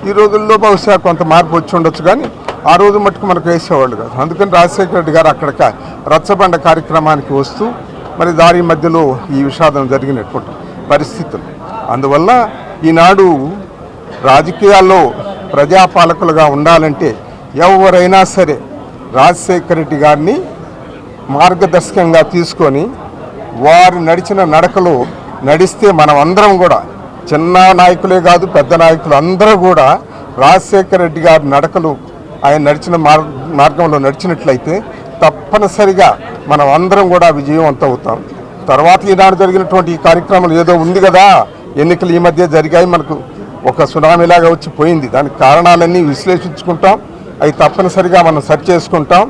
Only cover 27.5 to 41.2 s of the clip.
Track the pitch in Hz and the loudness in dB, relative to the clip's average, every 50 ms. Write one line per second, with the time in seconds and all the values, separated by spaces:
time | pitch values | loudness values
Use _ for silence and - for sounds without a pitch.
27.5 | 180 180 185 185 185 180 180 180 180 175 - 190 185 180 165 175 175 175 175 180 | 4 4 4 4 4 4 4 2 2 0 -2 0 0 2 2 2 2 2 0 0
28.5 | - 160 143 131 175 165 170 165 165 156 - 165 147 139 151 175 190 180 208 220 | 0 0 0 2 2 4 4 4 2 2 0 0 0 2 2 0 0 2 2 2
29.5 | 214 190 175 185 180 160 135 135 160 - - - - - - - - - 131 143 | 4 4 2 2 2 4 4 2 2 0 -4 -14 -20 -20 -20 -16 -4 0 4 4
30.5 | 175 190 185 - 208 196 190 - 190 180 175 165 151 165 156 170 160 156 147 139 | 4 4 2 0 0 0 0 0 0 0 0 -2 -4 0 2 2 2 2 2 0
31.5 | 139 143 147 156 - 185 165 156 139 123 - - - - - - - - - 143 | 0 0 0 0 -4 -2 -2 -2 -4 -6 -10 -20 -20 -20 -20 -20 -14 -2 0 0
32.5 | 147 156 147 143 147 151 - 175 175 165 156 147 151 156 156 151 147 131 135 160 | 0 2 0 0 -2 -2 -2 -4 -4 0 2 4 2 2 2 -4 -12 -14 -12 -6
33.5 | 170 143 139 156 143 147 170 160 151 143 135 135 139 - - 180 165 - - 147 | 0 2 2 2 2 0 -2 0 0 0 0 -2 -4 -4 -6 -6 -6 -4 -2 -2
34.5 | 131 123 - 151 165 202 214 - - - - - - - 170 156 147 - - - | -2 -2 -2 -6 -6 -6 -8 -12 -18 -18 -18 -18 -4 0 0 0 0 -2 -10 -4
35.5 | - 208 208 190 - - 208 196 190 180 185 143 104 - - - - - - - | -2 -2 -2 -2 0 0 0 2 4 4 4 2 2 0 -8 -16 -16 -16 -4 -2
36.5 | 147 147 147 139 139 156 170 185 196 202 196 180 180 175 175 170 151 147 139 143 | 0 0 2 2 2 2 2 2 2 2 2 2 2 4 4 2 2 0 -4 -4
37.5 | 151 160 165 151 135 117 - 139 123 120 - 117 113 113 - - - - - - | -2 0 0 0 0 0 -2 -2 -2 -4 -6 -8 -8 -8 -8 -16 -18 -18 -18 -18
38.5 | - - - - 135 139 151 170 185 190 - 202 190 185 190 190 190 170 196 180 | -18 -14 -4 -2 0 2 4 4 2 2 2 0 2 4 4 4 4 2 0 0
39.5 | 185 185 185 165 185 185 175 160 170 156 - 175 165 175 170 - 208 180 180 170 | 0 -2 -2 0 -2 -2 -2 -2 -6 -2 2 2 2 2 0 0 0 0 2 2
40.5 | 160 165 170 165 175 170 160 165 185 196 190 190 170 185 | 0 0 2 2 2 2 2 0 0 2 2 4 4 6